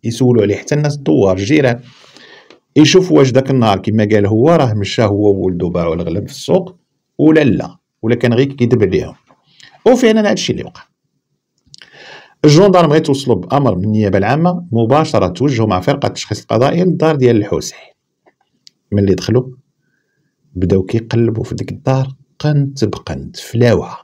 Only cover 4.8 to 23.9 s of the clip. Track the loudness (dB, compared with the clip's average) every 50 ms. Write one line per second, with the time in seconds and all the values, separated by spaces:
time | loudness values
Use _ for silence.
4.8 | -6 -4 -2 0 0 0 0 2 2 2 2 2 -2 -4 -2 -2 -4 -4 -4 -2
5.8 | -2 -2 -4 -4 -6 -6 -6 -8 -8 -10 -14 -12 -4 -2 0 0 -2 -4 -16 _
6.8 | _ _ _ _ _ _ _ 0 2 4 4 4 2 2 0 -2 -4 -10 -14 _
7.8 | _ _ _ _ -2 -2 -2 0 0 0 2 2 0 -2 -2 -2 0 0 2 0
8.8 | 2 0 0 -2 -4 -6 -14 _ _ _ _ _ _ _ _ _ -20 -20 _ _
9.8 | _ 2 2 4 4 2 2 2 0 0 -2 -2 -4 -6 -6 -6 -8 -14 _ -20
10.8 | -20 _ _ _ _ _ _ _ _ _ _ _ _ _ _ _ _ _ -20 _
11.8 | -20 _ _ -20 -20 -20 -20 -20 -20 _ _ _ 2 4 6 6 6 6 6 4
12.8 | 4 4 2 0 2 0 -2 -2 0 -2 -2 -2 -2 -2 -2 0 0 0 -2 -2
13.8 | -2 -2 0 0 0 0 0 0 0 0 0 0 0 -2 -2 -4 -8 -4 -2 -2
14.8 | 2 2 2 2 2 0 0 0 0 -2 -2 -2 -2 -2 0 0 0 0 -2 -2
15.8 | 0 -2 -2 0 -2 -4 -4 -8 -10 -10 -10 -10 -6 -4 0 0 0 0 0 0
16.8 | 0 0 0 0 0 0 0 2 2 2 2 2 0 -2 -6 -6 -6 -10 -16 -18
17.8 | -20 -20 _ _ _ _ _ _ _ _ _ _ _ _ _ _ _ -20 _ _
18.8 | _ _ -2 0 2 0 0 -2 -2 -2 -2 -2 -2 -4 -14 _ _ _ _ _
19.8 | _ _ _ _ _ _ _ _ _ _ _ _ _ _ _ -6 -2 0 0 -2
20.8 | -2 -2 -6 -6 -4 -2 -2 0 0 0 -2 -4 -8 -8 -8 -10 -10 -12 -12 -8
21.8 | _ -2 -2 -2 -2 -6 -10 _ _ _ _ _ -2 0 0 0 -2 -2 -2 -4
22.8 | -4 -4 -4 -8 -10 -12 -12 -10 -12 -16 -18 -18 -18 -8 -2 0 2 2 2 0
23.8 | -2 -8